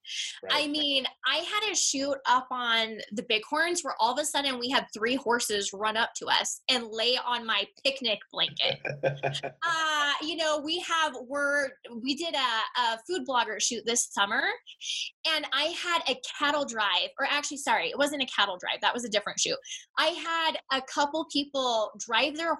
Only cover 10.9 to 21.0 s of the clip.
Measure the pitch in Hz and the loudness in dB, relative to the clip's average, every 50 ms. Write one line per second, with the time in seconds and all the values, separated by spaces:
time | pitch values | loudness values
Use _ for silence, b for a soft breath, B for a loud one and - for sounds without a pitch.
10.9 | - 330 320 302 254 233 254 233 277 285 285 285 285 285 277 269 - _ - - | 2 2 2 2 0 -6 -8 -6 -2 0 0 2 2 2 0 0 -4 _ -16 -12
11.9 | 240 226 226 269 285 311 339 330 294 277 262 240 226 220 208 - - 247 247 233 | -10 -6 -2 -2 -2 0 -2 -2 0 0 2 2 2 0 0 0 0 0 2 2
12.9 | 226 226 - - 359 320 254 269 262 240 226 214 214 202 - - 247 214 214 233 | 0 -2 -4 -4 -4 -4 -2 0 2 2 2 0 0 0 0 0 0 -2 -2 0
13.9 | 233 240 - - - 226 202 202 220 262 320 392 466 - _ B B B B B | 0 0 0 0 2 2 2 2 2 0 0 0 -2 -4 _ B B B B B
14.9 | B B B B B _ - 320 320 302 294 - 254 277 302 320 359 - 349 349 | B B B B B _ 0 0 0 0 0 0 0 2 2 0 -2 -2 -2 0
15.9 | 339 330 - 269 254 254 - - - - 294 285 302 294 285 226 233 220 208 196 | 0 2 2 0 -2 -2 -4 -10 -4 0 2 2 2 2 0 0 0 0 2 4
16.9 | 180 180 180 202 - - 269 - 277 294 294 - 294 269 - 277 233 196 165 170 | 4 2 0 0 -2 -2 0 0 2 0 0 -2 -6 -4 2 2 2 4 2 0
17.9 | - 233 285 285 302 285 262 247 - - 202 202 185 180 - 170 - - 208 196 | 2 2 2 2 2 -2 -2 0 2 2 2 2 0 -4 -4 -4 -2 2 0 0
18.9 | - 247 233 233 196 202 202 - 151 - - 196 151 - B B B B B B | 0 0 -4 0 0 0 0 0 -2 0 0 0 0 -2 B B B B B B
19.9 | _ - 294 320 349 320 302 330 330 330 320 320 - - - - 269 269 262 - | _ 2 2 2 2 0 -2 -2 0 2 2 2 0 -2 -2 -2 -2 -2 -2 -2
20.9 | - 302 | 2 2